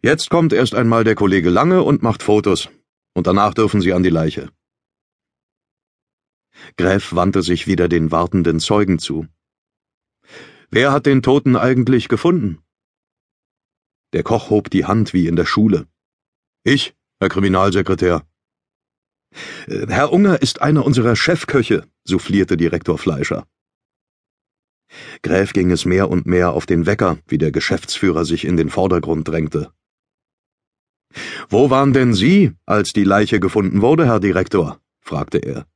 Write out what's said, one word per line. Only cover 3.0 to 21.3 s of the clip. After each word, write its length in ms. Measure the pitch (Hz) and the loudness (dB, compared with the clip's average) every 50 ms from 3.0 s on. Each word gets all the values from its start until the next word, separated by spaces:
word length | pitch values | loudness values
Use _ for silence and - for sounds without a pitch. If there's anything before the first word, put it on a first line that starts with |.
| _ _ _ | _ _ _
Und 140 | 92 85 | -4 -2
danach 260 | 90 92 101 101 107 - | 0 0 2 0 0 0
dürfen 260 | - 110 101 - 104 | 0 -2 0 0 0
Sie 140 | 87 92 90 | 0 0 0
an 100 | 90 92 | 2 2
die 60 | 92 | 2
Leiche.“ 400 | 82 82 80 78 - - 69 - _ _ _ _ _ _ _ _ _ _ _ _ _ _ _ _ _ _ _ _ _ _ _ _ _ _ _ _ _ _ _ _ _ _ _ _ _ _ _ _ _ - - - _ | 2 0 0 -2 -4 -6 -14 -14 _ _ _ _ _ _ _ _ _ _ _ _ _ _ _ _ _ _ _ _ _ _ _ _ _ _ _ _ _ _ _ _ _ _ _ _ _ _ _ _ _ -20 -20 -20 _
Gräf 400 | - 87 92 95 101 - - 85 | -2 0 0 0 0 -2 -2 -2
wandte 260 | 87 90 98 95 98 | 0 0 0 0 0
sich 260 | 85 85 90 82 - | 0 0 -2 -2 0
wieder 200 | - 95 87 90 | -2 0 0 0
den 240 | 85 87 85 80 78 | 0 0 0 0 0
wartenden 480 | 82 82 87 85 - 95 82 85 82 80 | 0 -2 -2 0 -2 0 0 0 -2 -2
Zeugen 400 | - - 107 104 104 92 90 76 | -2 0 0 2 2 0 0 -2
zu. 280 | - - 73 80 80 78 _ _ _ _ _ _ _ _ _ _ _ _ _ _ _ _ _ _ _ _ - - - - - _ _ _ | -2 -6 -8 -8 -8 -12 _ _ _ _ _ _ _ _ _ _ _ _ _ _ _ _ _ _ _ _ -20 -20 -20 -20 -20 _ _ _
„Wer 220 | - 110 131 139 | -4 -2 0 0
hat 140 | 139 143 - | 0 0 0
den 160 | 147 139 131 | 2 0 2
Toten 340 | 117 127 131 147 - 135 123 | 2 2 0 2 2 0 0
eigentlich 540 | - - 127 131 127 120 113 131 120 - - | 2 0 0 0 0 0 2 0 0 0 -2
gefunden?“ 500 | 120 107 - 170 185 170 110 95 82 - _ _ _ _ _ _ _ _ _ _ _ _ _ _ _ _ _ _ _ _ _ _ _ _ _ _ _ _ _ _ | -4 0 0 0 0 0 -2 -4 -8 -10 _ _ _ _ _ _ _ _ _ _ _ _ _ _ _ _ _ _ _ _ _ _ _ _ _ _ _ _ _ _
Der 120 | - 82 - | -6 -4 -2
Koch 260 | - 113 110 - - | 0 -2 -2 0 0
hob 200 | 107 104 - - | 0 0 0 0
die 140 | - 95 80 | -2 -2 0
Hand 300 | - 101 113 107 - - | 0 0 0 0 0 0
wie 140 | 92 85 | 0 0
in 100 | 82 85 | 2 0
der 80 | 82 85 | -2 -2
Schule. 420 | - - 104 107 110 98 - - _ _ _ _ _ _ _ _ _ _ _ _ _ _ _ _ | 0 0 2 2 2 2 0 -2 _ _ _ _ _ _ _ _ _ _ _ _ _ _ _ _
„Ich, 280 | 117 135 139 - - _ _ _ _ _ _ | 0 0 0 0 -6 _ _ _ _ _ _
Herr 80 | 98 95 | -4 -2
Kriminalsekretär.“ 960 | - 95 98 98 92 92 95 98 87 98 90 92 95 82 92 90 87 80 - _ _ _ _ _ _ _ _ _ _ _ _ _ _ _ _ _ _ _ _ _ _ - - - - - - | -2 0 0 0 2 2 2 2 0 0 0 0 -2 0 0 0 0 -2 -4 _ _ _ _ _ _ _ _ _ _ _ _ _ _ _ _ _ _ _ _ _ _ -20 -18 -18 -18 -20 -14
„Äh, 200 | - - - - | -10 -8 -8 -6
Herr 240 | 107 107 - 143 143 | -4 0 0 0 2
Unger 300 | - 180 208 196 175 139 | 4 4 4 4 4 2
ist 200 | 143 - - - | 0 -2 -2 -2
einer 240 | - 143 156 151 131 | 0 2 2 2 2
unserer 300 | 143 127 123 110 120 113 | 2 2 2 2 2 2
Chefköche“, 720 | - - 160 | 2 2 0